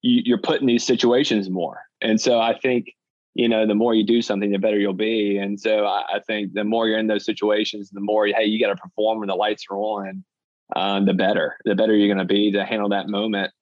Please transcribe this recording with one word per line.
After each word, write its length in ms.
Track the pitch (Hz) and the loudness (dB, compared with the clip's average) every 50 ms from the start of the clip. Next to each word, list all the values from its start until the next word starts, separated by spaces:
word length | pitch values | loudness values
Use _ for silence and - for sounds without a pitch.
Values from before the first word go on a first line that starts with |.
you, 220 | - 120 123 120 - | 2 2 2 2 2
you're 160 | 123 123 - | 2 0 0
put 200 | - - 160 - 139 | 0 -2 -2 0 2
in 40 | |
these 180 | 131 120 117 - | 2 2 2 2
situations 640 | - 127 113 - 120 120 127 147 - 120 107 98 95 | 0 0 2 4 4 4 4 2 2 0 0 0 -2
more. 320 | 92 92 85 76 - - - _ _ _ | -4 -4 -4 -6 -8 -12 -20 _ _ _
And 180 | - 117 110 107 | -2 0 0 2
so 220 | - - - 113 | 2 2 2 2
I 180 | 113 117 113 - | 2 2 0 0
think, 280 | - 131 127 120 - - - _ _ _ _ _ _ _ _ | 0 0 0 0 -2 -6 -16 _ _ _ _ _ _ _ _
you 140 | - 117 117 | 0 0 2
know, 180 | 117 110 110 | 2 2 2
the 80 | 107 104 | 2 2
more 200 | 104 113 120 113 | 2 2 2 2
you 120 | 110 107 | 2 2
do 160 | 104 117 117 113 | 2 2 0 2
something, 280 | - 104 98 104 104 | 0 -2 -2 -2 -2
the 80 | 101 98 | -2 0
better 200 | 98 110 107 104 | 0 0 0 2
you'll 160 | 101 101 95 | 0 0 -2
be. 420 | 92 107 110 113 110 104 101 101 | -2 -2 -2 0 0 0 0 0
And 240 | 101 98 98 101 101 | -2 -2 -4 -6 -4
so 240 | - 110 107 107 104 | -2 0 0 0 0
I, 200 | 101 95 101 - - 90 | 0 -2 -2 -4 -4 -6
I 60 | 104 - | -6 -6
think 280 | - 110 107 104 92 87 | -6 -6 -6 -6 -6 -6
the 100 | 104 104 | -4 -4
more 240 | 104 110 113 113 113 | -2 0 0 0 0
you're 100 | 110 110 | 0 0
in 80 | 110 | 0
those 200 | 107 107 104 - | 0 -2 -2 -2
situations, 640 | - 107 - 104 104 107 107 107 - - 107 101 98 | -4 -4 -2 0 0 0 0 0 -4 -6 -12 -14 -14
the 100 | 98 98 | -12 -8
more, 260 | 101 101 107 107 107 | -4 0 0 2 2
hey, 200 | 104 98 113 110 | 2 2 2 0
you 120 | 104 107 110 | 0 2 2
gotta 180 | 113 101 98 | 0 0 0
perform 420 | 90 - 92 _ - 107 107 110 110 | -4 -6 -16 _ -2 0 0 0 -2
when 100 | 107 98 | -4 -4
the 60 | 95 | -2
lights 320 | 90 104 107 107 - - - | -2 0 -2 -2 -4 -8 -10
are 60 | 98 | -6
on, 480 | 98 104 107 107 101 98 95 95 95 92 _ _ _ _ _ _ _ _ _ - | -6 -4 -4 -4 -6 -6 -8 -10 -12 -16 _ _ _ _ _ _ _ _ _ -6
um, 280 | - 92 101 101 98 98 | -4 -2 -2 0 2 2
the 80 | 98 95 | 2 2
better, 460 | 92 98 95 107 - 80 76 - - - | 2 2 2 2 0 0 -2 -4 -4 -2
the 80 | 107 101 | -2 0
better 200 | 95 110 110 107 | 2 4 4 4
you're 140 | 104 104 101 | 4 4 4
gonna 160 | 101 98 92 | 2 0 0
be 280 | 90 101 101 104 107 98 | 0 0 2 2 2 0
to 120 | 101 98 | 0 -2
handle 240 | - 113 107 101 101 | -2 -4 -2 -2 0
that 200 | 101 98 95 98 | -2 -2 -2 -4
moment. 440 | 104 101 104 110 107 101 98 - _ _ | -4 -4 -2 -2 -2 -2 -4 -4 _ _